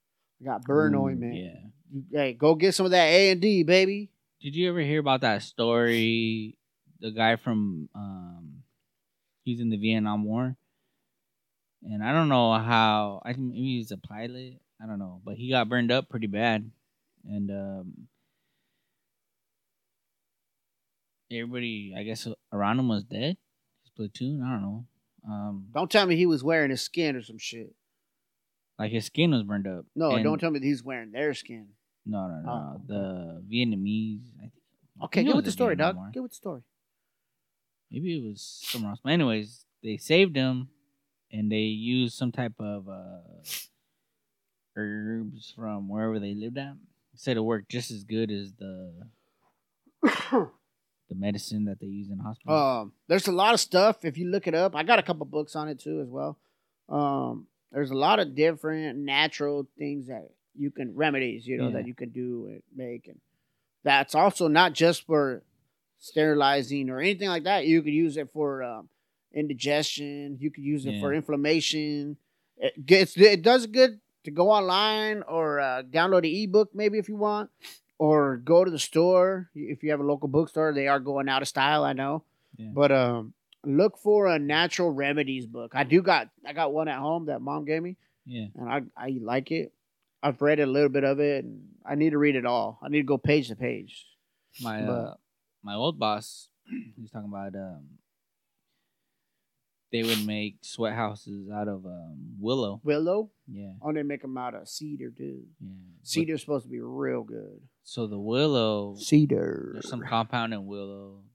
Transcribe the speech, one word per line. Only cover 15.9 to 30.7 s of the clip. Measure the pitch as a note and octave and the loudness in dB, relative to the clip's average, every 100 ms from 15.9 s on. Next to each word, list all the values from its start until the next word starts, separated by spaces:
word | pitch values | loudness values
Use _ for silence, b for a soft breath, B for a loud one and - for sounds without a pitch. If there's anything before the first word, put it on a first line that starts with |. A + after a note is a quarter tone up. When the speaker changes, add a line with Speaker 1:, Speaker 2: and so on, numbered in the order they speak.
Speaker 2:
up | B2+ - | 2 0
pretty | A2+ G#2+ | -6 -4
bad. | G2+ A#2 A2 A2 - _ _ _ _ - | 0 2 0 -4 -14 _ _ _ _ -10
And, | G#2 G2+ | -8 -6
um, | G2 G2 F#2+ F#2 - A#2+ _ _ _ _ _ _ _ _ _ _ _ _ _ _ _ _ _ _ _ _ _ _ _ _ _ _ _ _ _ _ _ - | -8 -10 -12 -14 -18 -20 _ _ _ _ _ _ _ _ _ _ _ _ _ _ _ _ _ _ _ _ _ _ _ _ _ _ _ _ _ _ _ -12
everybody, | A#2 A#2 B2 A#2+ G#2+ G2+ F#2+ | -10 -8 -6 -6 -8 -10 -10
I | |
guess, | G#2+ A2 A#2 G#2+ _ | -10 -8 -10 -12 _
around | G2+ G2+ B2 | -2 0 2
him | B2+ | 0
was | G#2 | -2
dead. | - G#2 C#3+ F#3+ _ _ _ _ | -4 -6 -4 -6 _ _ _ _
His | _ - | _ -12
platoon, | G#2 - C3 D3 | -12 -8 -6 -6
I | B2+ | -6
don't | A2+ | -6
know. | G2 A2 B2 _ _ _ G#2+ | -6 -8 -12 _ _ _ -12
Um, | G#2 G#2 G2 G2 | -10 -8 -10 -8
Speaker 1:
Don't | C#3 E3+ | -6 2
tell | G#3+ F#3+ | 4 4
me | E3 | 4
he | F3+ | 4
was | D3+ | 2
wearing | C#3 D#3+ C#3+ | 2 2 2
his | B2+ | -2
skin | - - D#3 C3 | -4 -4 -2 -4
or | |
some | G#2+ A2 | -10 -14
shit. | - A#2 G#2+ _ _ _ _ _ _ _ _ _ _ - | -12 -12 -16 _ _ _ _ _ _ _ _ _ _ -10
Speaker 2:
like, | G#2+ | -4
his | A2+ - | -4 -2
skin | D3 E3+ | 2 2
was | B2+ | 2
burned | G2+ G2+ G2 | 0 -4 -4
up. | F2+ - | -8 -10
Speaker 1:
No, | - D#3+ | -4 0
Speaker 2:
And | B2 | 2
Speaker 1:
don't | D3 D#3 | 0 0
tell | E3 | -2
me | D3 | -2
that | |
he's | C3+ | -2